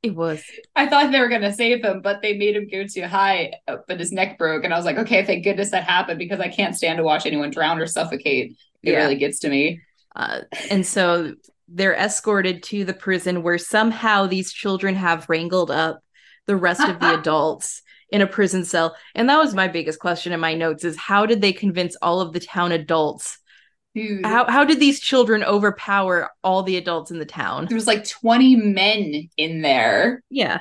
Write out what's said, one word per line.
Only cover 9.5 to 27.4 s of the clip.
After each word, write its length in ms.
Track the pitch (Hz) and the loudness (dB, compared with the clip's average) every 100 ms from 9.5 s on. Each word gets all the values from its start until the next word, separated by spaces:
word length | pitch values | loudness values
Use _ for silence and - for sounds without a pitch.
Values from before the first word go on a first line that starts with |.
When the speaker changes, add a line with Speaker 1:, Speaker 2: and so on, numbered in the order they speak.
| 139 151 170 _ _ _ | 0 -2 -4 _ _ _
Speaker 1:
Uh, 280 | - - - - - - | -8 -8 -8 -10 -14 -2
and 160 | 196 180 | -2 0
so 480 | 202 175 175 156 - _ _ _ | 0 2 0 -2 -10 _ _ _
they're 260 | 170 190 | -2 0
escorted 680 | - 202 - 220 202 190 175 | 0 -2 -2 0 0 0 -4
to 200 | - 202 | -8 -6
the 100 | 190 | -6
prison 480 | 185 - 180 180 180 | -6 -4 -2 -2 -2
where 160 | 170 175 | 0 -2
somehow 680 | - 214 226 220 226 202 190 | 0 0 0 0 0 2 2
these 260 | 190 185 | -2 -4
children 420 | - 202 190 196 | -6 -4 -2 -2
have 340 | 190 180 165 - | 0 0 -2 0
wrangled 420 | 165 170 185 165 | -2 0 -2 0
up 300 | 143 160 - _ _ _ _ - | 0 -2 -4 _ _ _ _ -2
the 100 | 196 | 0
rest 240 | 175 180 294 | 2 2 0
of 120 | 175 | 2
the 140 | 170 | 0
Speaker 2:
<laughs> 40 | 160 | 0
Speaker 1:
adults 640 | 156 156 156 151 - - _ _ _ | 0 2 0 -2 -10 -12 _ _ _
in 100 | 208 | 0
a 60 | 190 | 2
prison 380 | - 202 185 | 2 0 0
cell. 300 | 175 175 165 - - | -2 -2 -2 -4 -10
And 140 | - 240 | 0 4
that 100 | 302 | 4
was 160 | 311 | 4
my 120 | 190 185 | 0 -2
biggest 300 | 165 151 156 | -2 -6 -4
question 340 | 185 170 175 | -4 -4 -4
in 60 | 165 | -2
my 140 | 160 | -2
notes 300 | 160 165 151 | -2 -2 -2
is 120 | 170 151 | -6 -6
how 300 | - 196 214 | 0 2 4
did 140 | 226 | 2
they 120 | 196 | 2
convince 440 | 190 202 175 175 - | 2 -2 0 -4 -2
all 240 | 175 180 | 0 0
of 120 | 175 | -2
the 80 | 170 | -6
town 300 | - 185 175 | -6 -2 0
adults? 680 | 165 151 165 151 - - - _ _ _ _ _ 220 | -2 0 0 0 -2 -14 -14 _ _ _ _ _ -8
Speaker 2:
Dude. 280 | 214 202 214 | -6 -4 0
Speaker 1:
How, 180 | 233 247 | 2 2
how 160 | 254 | 4
did 140 | 285 285 | 4 6
these 220 | 285 277 | 4 4
children 420 | - 262 220 214 | 2 4 4 4
overpower 880 | 196 208 208 196 - 202 190 175 - _ | 2 2 2 -2 -2 0 2 -2 -2 _
all 180 | 185 185 | 0 0
the 140 | 190 185 | 0 -4
adults 340 | 180 165 156 | -2 -6 -6
in 80 | 170 | -10
the 60 | |
town? 400 | 151 - | -10 -6